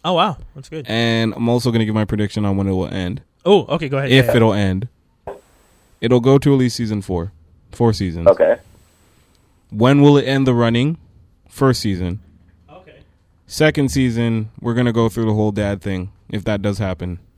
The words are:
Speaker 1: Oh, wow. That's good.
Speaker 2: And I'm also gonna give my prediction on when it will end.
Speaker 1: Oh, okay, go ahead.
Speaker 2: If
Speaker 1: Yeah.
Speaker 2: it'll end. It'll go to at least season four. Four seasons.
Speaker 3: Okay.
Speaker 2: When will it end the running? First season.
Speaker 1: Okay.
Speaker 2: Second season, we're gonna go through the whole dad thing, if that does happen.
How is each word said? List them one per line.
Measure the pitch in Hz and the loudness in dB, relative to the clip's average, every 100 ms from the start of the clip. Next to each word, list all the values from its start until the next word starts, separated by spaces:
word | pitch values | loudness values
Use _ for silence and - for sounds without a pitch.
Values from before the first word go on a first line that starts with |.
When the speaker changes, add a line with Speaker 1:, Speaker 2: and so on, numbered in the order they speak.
Speaker 1:
Oh, | 165 | -2
wow. | 175 208 240 - | -2 -2 -4 -16
That's | 143 - | -20 -16
good. | 156 120 | -14 -6
Speaker 2:
And | 113 117 113 113 | -2 0 0 -2
I'm | 101 117 | -2 0
also | 120 123 | 0 0
gonna | 113 | 0
give | 107 | 0
my | 110 | -2
prediction | 107 107 104 - | -2 -2 -2 -2
on | 104 98 | -2 -2
when | 98 | -2
it | |
will | 92 90 | -2 -4
end. | 95 90 - _ _ | -6 -6 -8 _ _
Speaker 1:
Oh, | 175 196 - | 2 2 0
okay, | 139 143 | -6 -4
go | 139 | -4
ahead. | 139 | 2
Speaker 2:
If | 131 127 | 4 4
Speaker 1:
Yeah. | 123 | 4
Speaker 2:
it'll | 110 | 2
end. | 101 98 92 123 _ _ _ - - _ _ _ _ _ _ | 2 -2 -2 -6 _ _ _ -20 -20 _ _ _ _ _ _
It'll | 117 123 | 2 2
go | 123 135 | 6 4
to | 147 | 4
at | 139 | 2
least | 127 - | 0 -2
season | 113 107 | -4 -4
four. | 95 90 85 - _ _ _ | -4 -6 -6 -14 _ _ _
Four | - 117 | 0 0
seasons. | 107 92 82 85 | 2 -4 0 0
Speaker 3:
Okay. | 95 82 - _ _ _ _ _ _ _ _ _ _ _ | 2 2 0 _ _ _ _ _ _ _ _ _ _ _
Speaker 2:
When | 107 123 143 | 0 4 6
will | 143 143 | 6 6
it | |
end | 131 139 131 | 2 0 0
the | |
running? | 120 117 117 139 165 _ _ _ _ _ | 2 2 2 0 -4 _ _ _ _ _
First | - 135 120 | 0 0 2
season. | 107 92 90 104 - _ _ _ _ | -2 -4 -4 -6 -12 _ _ _ _
Speaker 1:
Okay. | - - - _ _ _ _ _ | -20 -20 -20 _ _ _ _ _
Speaker 2:
Second | - 156 151 135 | 0 2 2 -2
season, | 139 127 117 117 113 110 - | 0 0 0 -2 -2 -6 -8
we're | 117 | -4
gonna | 117 123 | 0 0
go | 113 113 | 2 0
through | 113 110 | 0 0
the | |
whole | 107 107 | 0 0
dad | 101 101 98 | -2 -4 -4
thing, | 101 92 92 _ - | -6 -6 -8 _ -10
if | 107 | -8
that | 101 104 | -4 -4
does | 104 101 | -4 -4
happen. | 101 85 90 85 _ | -6 -6 -8 -10 _